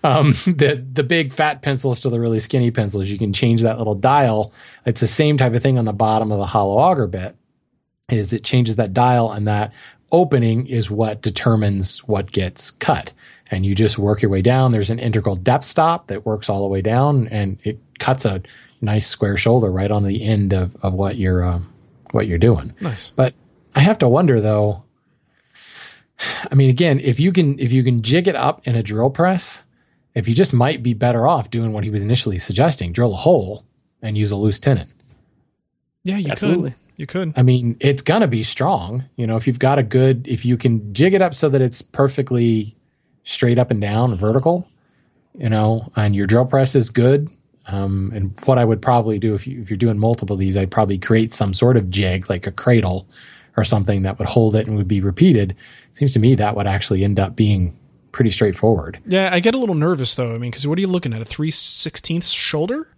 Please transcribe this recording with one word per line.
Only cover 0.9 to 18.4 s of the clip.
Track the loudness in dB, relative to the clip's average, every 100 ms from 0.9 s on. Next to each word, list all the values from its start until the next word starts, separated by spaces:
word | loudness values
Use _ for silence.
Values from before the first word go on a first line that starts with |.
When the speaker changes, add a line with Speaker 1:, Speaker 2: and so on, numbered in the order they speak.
Speaker 1:
the | -4
big | 0 0 -2
fat | -2 -2 -2
pencils | -4 -2 -2 -4
to | -4
the | -2
really | -2 -2
skinny | -2 0 0
pencils, | 0 -4 -4 -6
you | -4
can | -4
change | 0 2 2
that | 2 -2
little | -4
dial. | 0 2 4 4 2 -2 _ -20 -10
It's | -6 -2
the | -2
same | 2 2 2
type | 2
of | 2
thing | 0 0
on | 0
the |
bottom | 0 0 2 0
of | -2
the | 0
hollow | 0 2 4
auger | 2 2 -2
bit, | -4 -10 -14 _ _ _ _ _ _ -4
is | -2 -2
it | -4
changes | 0 0 0 0
that | 0
dial, | 2 4 4 0
and | -2 -2
that | -2 -4 -8 -20 _ _
opening | 2 2 2 2 0 -2
is | -4 -4
what | -2 -2 -2
determines | -6 -2 0 2 2 -2 -4 -8
what | -4 -4 -2
gets | -4 -4 -6 -14
cut. | -6 -2 -2 -2 _ -20 _ _
And | -4
you | -2
just | 2 0 2
work | 0 0
your | 0
way | 2
down. | 2 4 2
There's | 2 -2
an | -4
integral | -2 -2 -2 -2
depth | 0 0
stop | 0 0 0 0 -6
that | -10 -6
works | -6 -4
all | -4
the | -2
way | -2
down, | 0 2 2 2 0
and | -2 -4 -4
it | -8 -8 _ -8
cuts | -2 0 -2
a | -4